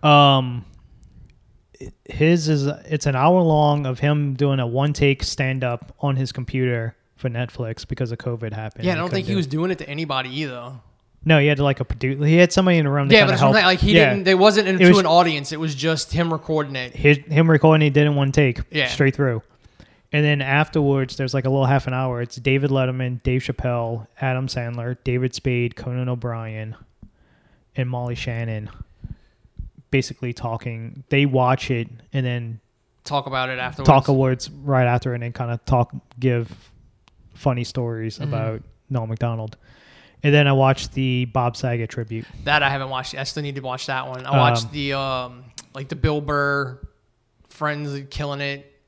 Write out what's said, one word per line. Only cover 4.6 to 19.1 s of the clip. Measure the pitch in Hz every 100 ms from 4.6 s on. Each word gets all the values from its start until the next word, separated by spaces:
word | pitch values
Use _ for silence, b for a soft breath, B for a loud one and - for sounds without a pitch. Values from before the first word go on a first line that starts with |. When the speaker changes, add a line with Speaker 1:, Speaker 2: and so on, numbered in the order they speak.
Speaker 1:
a | 120
one | 123 147
take | 143 143 135
stand | - - 131 131
up | 127 120 - -
on | 143 135
his | 131
computer | - 123 131 127 120 113 - _ _
for | 131
Netflix | 117 120 - 113 113 -
because | 131 120
of | 117
covid | - 117 113
happened. | 107 110 -
Speaker 2:
Yeah, | 175
I | 165
Speaker 1:
He |
Speaker 2:
don't | 175
think | 196 180
Speaker 1:
couldn't |
Speaker 2:
he |
Speaker 1:
do | 196
Speaker 2:
was | 147
Speaker 1:
it. |
Speaker 2:
doing | 151 180
it | 180
to | 143
anybody | 143 160 135 131 135
either. | 151 123 120 131 - _ _ _
Speaker 1:
No, | 160 156
he | 147
had, | 143
like, | 143 135
a |
produ-, | 135 123 131 139 147
he | 165
had | 175
somebody | 190 185 170
in |
the | 147
room | 143 143
to |
Speaker 2:
Yeah, | 220
Speaker 1:
kinda | 202
Speaker 2:
but |
that's | 147
what | 135
I'm |
Speaker 1:
help. | 139
Speaker 2:
saying, | 185
like, | 185
he | 208 165
Speaker 1:
Yeah. | 147
Speaker 2:
didn't, | 196
they | 185
wasn't | 185 208 208 190
into | 185
Speaker 1:
It | 180
was | 180
Speaker 2:
an | 175
audience. | 170 175 151 143
It | 156
was | 160 139
just | 156 156 -
him | 160 170
recording | 160 - 156 143
it. | 135 123 -
Speaker 1:
his, | 147 143
him | - 147 165
recording, | 156 160 156
he | 151
did | 139 147
in | 143
one | 139
take, | 135 139 117 -
Speaker 2:
Yeah. | 156 127
Speaker 1:
straight | 123 139